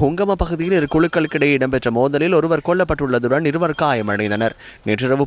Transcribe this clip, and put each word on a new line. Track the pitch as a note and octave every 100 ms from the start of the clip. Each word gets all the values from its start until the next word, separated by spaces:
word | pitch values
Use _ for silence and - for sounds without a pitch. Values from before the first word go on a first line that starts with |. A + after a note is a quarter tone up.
ஹுங்கம | C#3+ F3 G3+ F#3+
பகுதியில் | E3+ E3 E3 F#3
இரு | D3
குழுக்களுக்கிடையே | D#3+ E3 E3+ D#3 D#3+ C#3+ C#3
இடம்பெற்ற | C3 C3 A#2+ A#2
மோதலில் | C3+ C#3+ E3 F3
ஒருவர் | D#3+ D#3+ D#3
கொல்லப்பட்டுள்ளதுடன், | F3+ E3+ D3+ C#3+ B2 A#2+ C3+ D#3+
இருவர் | D#3 E3+ D3
காயமடைந்தனர். | D3+ B2 G#2 G2+ G#2 G#2 A2+ - - - -
நேற்றிரவு | G#2+ B2+ C3+